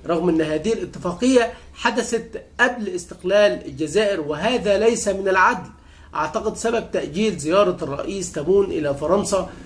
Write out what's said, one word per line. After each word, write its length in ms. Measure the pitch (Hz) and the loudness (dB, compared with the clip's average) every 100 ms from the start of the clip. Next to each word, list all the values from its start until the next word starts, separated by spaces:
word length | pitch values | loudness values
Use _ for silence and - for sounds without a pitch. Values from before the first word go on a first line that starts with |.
| - | -4
رغم 220 | 165 175 | 0 2
أن 120 | 160 | 2
هذه 320 | 156 156 185 | 0 0 -2
الاتفاقية 800 | 214 180 - 180 175 247 254 226 - - | -2 -4 -8 -8 0 4 4 2 -4 -20
حدثت 680 | - 240 220 220 233 - - - - | -4 -2 -2 -2 -4 -6 -14 -10 0
قبل 280 | 247 247 202 | 0 0 -6
استقلال 800 | 180 - 175 180 208 208 - - | -8 -10 -8 0 4 4 2 -8
الجزائر، 540 | 135 156 175 208 190 | -6 -2 0 0 0
وهذا 580 | 147 151 208 247 196 196 | -4 -2 0 0 2 4
ليس 300 | 226 233 202 | 4 2 -2
من 200 | 196 190 | -2 2
العدل. 420 | 190 196 262 - - - - - | 4 4 2 -6 -18 -20 -20 -10
أعتقد 420 | - 156 220 208 175 | -6 -4 -2 -4 -2
سبب 340 | 226 233 - | -2 -2 -2
تأجيل 480 | 180 143 156 214 170 | -4 -4 -2 0 0
زيارة 380 | 147 190 196 175 | 2 4 4 0
الرئيس 500 | 139 139 - 196 175 | -4 -6 -6 -6 -6
تابون 320 | 160 147 196 | -6 2 4
إلى 300 | - 175 143 | 4 0 -2
فرنسا 560 | 139 151 202 180 190 175 - | -2 0 0 2 -2 -2 -10